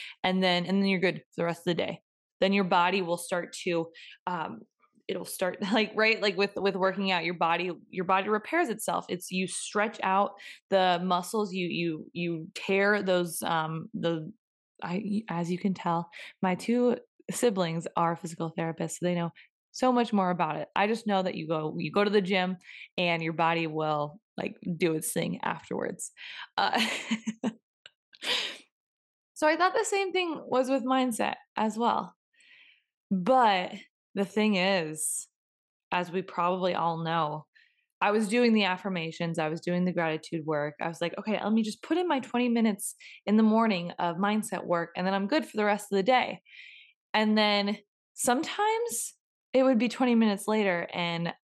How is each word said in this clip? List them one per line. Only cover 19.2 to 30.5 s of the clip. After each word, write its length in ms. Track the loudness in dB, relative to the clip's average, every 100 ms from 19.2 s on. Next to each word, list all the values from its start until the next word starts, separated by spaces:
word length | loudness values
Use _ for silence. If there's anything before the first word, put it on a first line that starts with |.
| -2 -6 -18 _ _
so 180 | -2 2
much 220 | 2 2
more 180 | 2 2
about 260 | 2 0 -2
it. 120 | -4 0
I 100 | 0
just 200 | 0 0
know 160 | 0
that 120 | 0
you 140 | -4 -4
go, 260 | -2 -2 -4
you 120 | -4
go 140 | 0
to 60 | 2
the 100 | 2
gym 380 | 2 2 0 -4 -10 -20 -10 -2
and 240 | 0 0
your 100 | -2
body 340 | 0 2 2 -2
will, 540 | -2 -2 -2 -4 -8 _ -8
like, 200 | -8 -8 -6 0
do 180 | 0
its 180 | 0 -2
thing 280 | -4 -4 -2
afterwards. 680 | -4 -6 -6 -6 -6 -8 -12 -16 -18 -16 -8 -2
Uh, 260 | 0 0 -2 -4 -6 -6 -6 -6
<laughs> 80 | -6 -8 _ _ -20 _ _ -12 -4 -4 -4 -10 -18 _ _ _ _ _ _
so 120 | -2 2
I 100 | 4
thought 180 | 2
the 100 | 2
same 260 | 0 0 0
thing 320 | 0 -2 -4
was 240 | -2